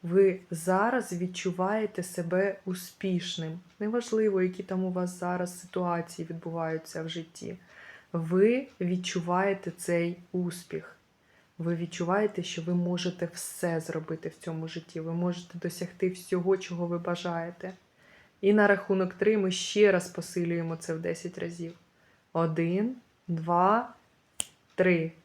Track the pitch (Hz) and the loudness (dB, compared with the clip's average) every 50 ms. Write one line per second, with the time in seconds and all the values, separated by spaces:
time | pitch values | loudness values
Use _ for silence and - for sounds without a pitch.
0 | - 170 175 190 196 190 180 185 - - 175 160 160 185 185 190 202 233 254 254 | -4 2 4 6 6 6 4 2 -6 -8 -8 -6 0 2 2 4 4 4 2 0
1 | 226 - 180 175 180 185 180 - - 190 175 180 185 190 214 220 214 208 - - | -2 -2 -4 -4 -4 -4 -4 -4 -4 -4 0 0 0 0 2 0 0 -2 -2 -4
2 | 175 - - - 170 170 180 185 196 202 190 - _ 185 185 185 - - - _ | -6 -6 -4 -4 -2 0 2 2 2 2 0 -4 _ -6 -6 -6 -8 -14 -14 _
3 | - 190 185 175 165 - - - 160 160 160 175 - - _ _ 208 214 226 240 | -2 0 0 0 0 -2 -6 -6 -6 -8 -8 -10 -14 -18 _ _ -4 -2 -2 -2
4 | 240 - - 220 220 214 196 190 185 185 185 185 185 - 190 185 185 185 180 180 | -2 0 0 2 4 4 4 4 2 2 0 -4 -8 -4 -2 -2 0 0 0 -2
5 | 180 180 180 - 180 175 180 180 180 180 180 - - - - 185 180 175 175 170 | -2 -2 -4 -4 -4 -4 -2 -2 -2 -4 -6 -12 -16 -6 -4 -2 0 0 0 0
6 | 170 - - - 165 165 170 165 - 165 165 165 165 160 160 160 160 - - 170 | -2 -6 -8 -10 -8 -8 -8 -10 -8 -8 -4 -4 -2 -2 -2 -4 -6 -8 -10 -8
7 | 160 165 160 170 160 - _ - - 165 175 180 - _ - - - - - - | -8 -6 -8 -8 -10 -12 _ -14 -12 -12 -12 -12 -16 _ -20 -20 -20 -20 -20 -20
8 | - _ - 170 165 160 175 185 196 220 240 262 277 - - _ 185 175 185 180 | -20 _ -4 -4 -2 2 4 6 6 6 6 2 0 -6 -8 _ -2 0 0 0
9 | 180 - - 180 165 175 180 180 190 202 196 190 - 180 175 - - - 175 170 | -2 -4 -4 -4 -2 0 2 2 2 2 0 0 -4 -10 -10 -8 -2 0 2 2
10 | 170 170 175 175 - _ - 185 180 175 170 - - - - 160 160 - - _ | 2 0 -2 -6 -12 _ -4 -2 -2 -2 -4 -8 -12 -10 -10 -10 -10 -10 -20 _
11 | _ _ _ _ _ _ _ _ _ _ _ - 165 165 175 165 170 170 - - | _ _ _ _ _ _ _ _ _ _ _ -6 -4 -2 -2 -2 -4 -6 -4 -4
12 | 175 165 185 202 214 208 - - 180 - - - 160 170 180 175 175 175 180 180 | 0 2 2 2 2 0 0 -2 -6 -6 -6 -8 -4 0 0 0 2 0 0 0
13 | 180 180 180 - 175 170 - - - - - - - 175 165 165 160 - 160 160 | -2 -4 -2 -2 -6 -6 -6 -10 -12 -12 -8 -4 -2 0 0 -2 -2 -4 -6 -6
14 | 156 - 165 156 - 160 156 - - 175 165 160 160 160 - 170 160 - - 165 | -6 -6 -8 -6 -6 -10 -10 -8 -10 -8 -6 -6 -6 -8 -8 -10 -12 -10 -10 -8
15 | 160 165 165 170 175 180 175 175 175 - - 175 - 175 170 - 180 180 - - | -6 -4 -2 0 0 0 -2 -2 -8 -14 -14 -6 -6 -6 -4 -4 -8 -8 -4 -2
16 | - 185 185 185 - - - 180 170 190 196 190 190 - 180 170 175 170 175 170 | -2 -2 -2 -4 -6 -2 -2 0 2 2 2 2 0 -6 -4 -4 -2 -2 -2 -4
17 | 170 180 175 170 - 180 170 165 165 170 175 - - 185 190 - _ _ _ _ | -2 -2 -4 -2 -4 -4 -4 -4 -4 -6 -10 -10 -12 -12 -12 -14 _ _ _ _
18 | _ - - - - _ _ _ - 196 208 214 208 202 202 196 196 - 196 190 | _ -20 -20 -20 -20 _ _ _ 4 6 8 8 8 8 6 4 4 0 2 2
19 | 185 180 - - 202 208 220 214 190 185 185 - - - - 208 208 208 190 180 | 2 0 0 2 2 4 4 4 2 2 0 -2 -4 -2 4 6 8 8 8 6
20 | 180 - - - 170 - - 180 170 170 170 170 165 165 165 165 - - 165 160 | 2 0 -8 -8 -10 -6 -4 -2 -2 0 0 -2 -2 -4 -6 -8 -6 -6 -6 -2
21 | 165 170 165 170 - 175 175 175 170 170 170 170 170 165 170 - _ _ _ _ | -2 -4 -4 -4 -6 -10 -8 -6 -8 -8 -6 -8 -10 -12 -12 -16 _ _ _ _
22 | _ _ _ _ _ _ _ 165 165 165 160 165 170 170 175 190 214 240 262 247 | _ _ _ _ _ _ _ 0 0 2 2 2 2 2 2 2 2 0 -2 -6
23 | _ _ _ _ _ - 170 160 160 165 175 175 180 190 208 233 247 - - _ | _ _ _ _ _ -4 -4 -4 0 2 4 6 6 6 6 4 0 -4 -12 _
24 | _ _ _ _ _ _ _ _ - - _ _ _ _ _ - 185 185 175 170 | _ _ _ _ _ _ _ _ -10 -10 _ _ _ _ _ 2 4 4 4 4
25 | 160 165 165 - _ | 2 -2 -6 -12 _